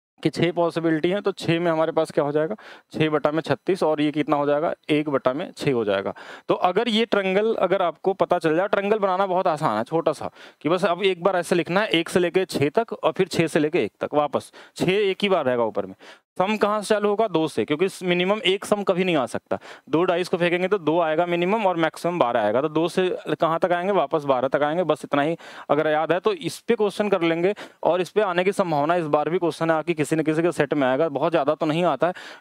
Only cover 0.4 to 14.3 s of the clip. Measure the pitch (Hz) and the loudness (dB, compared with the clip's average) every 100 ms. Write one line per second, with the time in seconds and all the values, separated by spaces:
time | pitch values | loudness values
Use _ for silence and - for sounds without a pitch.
0.4 | 175 170 170 165 165 156 175 202 202 - | 0 2 0 0 0 2 0 0 -4 -4
1.4 | - 170 175 160 160 160 156 - 143 151 | -2 0 0 0 0 0 0 0 0 0
2.4 | 165 220 - - _ - 156 151 151 156 | -2 -6 -12 -20 _ -2 0 2 0 -2
3.4 | - 135 - 185 160 151 151 147 143 147 | -2 -2 -2 0 0 2 0 0 0 0
4.4 | 143 147 170 - - 151 151 131 127 143 | 2 0 0 -4 0 0 2 0 0 -2
5.4 | 190 - 147 120 101 98 98 - - - | -6 -4 -2 0 0 0 -2 -8 -14 -10
6.4 | - 208 180 180 240 214 226 208 190 190 | -2 0 2 0 0 0 2 0 2 2
7.4 | 220 - 185 190 170 147 190 190 170 175 | 0 0 0 2 0 -2 -4 0 0 2
8.4 | 160 160 202 202 202 220 196 185 196 180 | 2 0 2 0 0 0 2 0 0 0
9.4 | 190 147 147 107 120 165 160 143 104 - | 0 0 0 -2 -2 -2 0 -2 -8 -12
10.4 | - _ 147 180 180 175 196 175 190 180 | -20 _ -2 0 0 0 0 0 0 0
11.4 | 160 160 160 185 220 165 160 185 175 175 | 0 0 0 -2 0 -2 0 0 0 0
12.4 | 185 - 143 226 233 202 160 156 185 - | -2 -2 0 0 -2 -2 -2 0 -2 -2
13.4 | 156 170 151 160 104 - 104 147 147 | 0 0 0 0 -2 -4 -2 -2 0